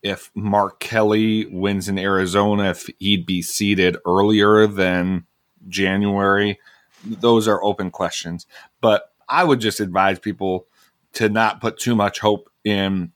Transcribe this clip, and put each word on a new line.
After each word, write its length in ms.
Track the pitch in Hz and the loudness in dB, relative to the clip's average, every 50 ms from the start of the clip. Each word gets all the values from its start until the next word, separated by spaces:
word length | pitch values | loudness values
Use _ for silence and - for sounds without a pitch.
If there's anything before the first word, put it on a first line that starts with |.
| - | -6
if 280 | 101 - - - - _ | -6 -8 -8 -10 -14 _
Mark 440 | 107 107 104 101 104 101 98 - _ | -8 -4 0 2 2 0 0 -2 _
Kelly 640 | - - 117 113 107 104 104 107 110 110 110 110 107 | -12 -4 -2 0 2 2 2 2 2 0 0 -2 -4
wins 420 | - - 90 95 101 101 98 90 95 | -6 -8 -4 -4 -2 -2 -2 -4 -4
in 100 | 98 95 | -6 -4
Arizona, 720 | 92 98 98 95 92 90 87 101 101 104 104 101 101 95 | -2 0 0 0 0 2 2 2 2 2 2 0 0 -2
if 180 | 87 - - - - _ | -2 -4 -8 -18 -16 _
he'd 260 | 98 98 101 95 85 | -2 0 0 0 0
be 160 | - 95 90 | -2 -4 -4
seated 560 | 85 - - - 104 101 104 95 92 90 87 - _ | -4 -4 -6 -4 0 0 2 2 2 2 0 -2 _
earlier 640 | 90 87 95 101 104 110 107 101 101 107 107 107 107 | 0 2 2 4 4 4 4 4 4 6 6 4 4
than 580 | 101 98 95 92 90 90 90 92 95 90 85 _ _ _ _ _ _ _ _ 95 | 2 0 -2 0 0 0 -2 -2 -4 -4 -6 _ _ _ _ _ _ _ _ -12
January. 920 | 90 98 98 95 95 98 101 101 101 101 98 98 98 101 101 104 98 - _ - _ _ _ _ _ _ _ | -6 -2 -2 0 0 0 0 0 0 0 2 2 2 2 0 -2 -2 -6 _ -20 _ _ _ _ _ _ _
Those 420 | 101 113 95 95 117 117 113 104 110 | -14 -12 -2 2 4 4 4 4 2
are 160 | 104 90 90 | 0 0 0
open 280 | 104 101 - 101 92 | -2 -2 -2 -6 -8
questions. 560 | - - 95 82 - - - 85 85 87 - _ _ - - _ _ _ | -6 -4 -6 -6 -4 -8 -10 -10 -10 -12 -12 _ _ -20 -20 _ _ _
But 320 | - 117 104 104 - _ _ _ _ - | 2 2 2 2 0 _ _ _ _ -4
I 140 | 131 151 185 | 0 0 2
would 180 | 170 143 127 | 2 2 2
just 180 | 110 110 98 - | 0 -4 -4 -4
advise 400 | 107 95 87 95 95 98 95 87 | -6 -4 0 0 2 2 0 -2
people 480 | - 107 98 - 95 95 92 90 - _ _ _ _ _ _ _ _ _ _ | -6 -10 -8 -6 -4 -4 -4 -4 -6 _ _ _ _ _ _ _ _ _ _
to 160 | - 113 107 | -2 -2 0
not 320 | 104 110 113 110 101 - | 2 2 0 0 -2 -4
put 160 | - 113 - - | -6 -8 -6 -6
too 180 | - 123 120 | -4 -2 0
much 240 | 110 101 101 - - | 0 0 0 -2 0
hope 300 | - 107 104 101 - _ _ _ _ | 0 0 0 0 -4 _ _ _ _
in 480 | 107 104 98 98 98 98 95 87 85 _ | -4 -2 -2 -2 -2 -2 -4 -4 -6 _